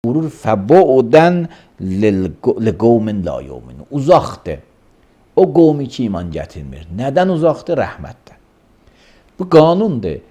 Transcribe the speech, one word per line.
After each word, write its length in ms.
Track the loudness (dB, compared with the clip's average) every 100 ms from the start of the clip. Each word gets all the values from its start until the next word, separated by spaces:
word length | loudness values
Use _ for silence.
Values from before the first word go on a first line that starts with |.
| -2
Vurur, 160 | -2 -4
"Fəbu'udən 1160 | -6 -4 -4 4 4 6 2 4 4 4 2 -4 -12 _ _
lil 500 | -6 0 0 0 -4 -2
qo-, 220 | -2 0 -2
liqovmin 600 | 2 2 2 0 -4 -6
la 160 | -8
yu'minu." 460 | -10 -16 -18 -20 -10
Uzaqdır. 680 | -6 2 2 2 -12 -12 -12 _ _ _ _ _ _ _ 0
O 180 | 2
qovmi 340 | 4 2 2 -6
ki, 160 | -6
iman 280 | -6 -6 -8
gətirmir. 540 | -10 -12 -14 -16 -16 -14 -8
Nədən 340 | -4 0 0
uzaqdır? 460 | 0 0 -2 -4 -4
Rəhmətdən. 600 | -4 -8 -18 -18 _ _ _ _ _ _ _ _ _ _ _ _
Bu 100 | 4
qanundur. 680 | 4 6 2 -2 -4 -6 -8 _